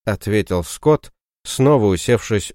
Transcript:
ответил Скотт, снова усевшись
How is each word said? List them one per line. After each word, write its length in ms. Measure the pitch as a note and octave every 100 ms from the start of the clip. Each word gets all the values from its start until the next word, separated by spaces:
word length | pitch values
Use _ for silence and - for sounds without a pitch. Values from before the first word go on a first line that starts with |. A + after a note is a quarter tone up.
| -
ответил 580 | G2 - G#2 F#2 F2+
Скотт, 480 | E2+ - D3+ D3+ - - _ _
снова 420 | - - C3 D3 G#2
усевшись 680 | F2 - A#2+ - G#2+ -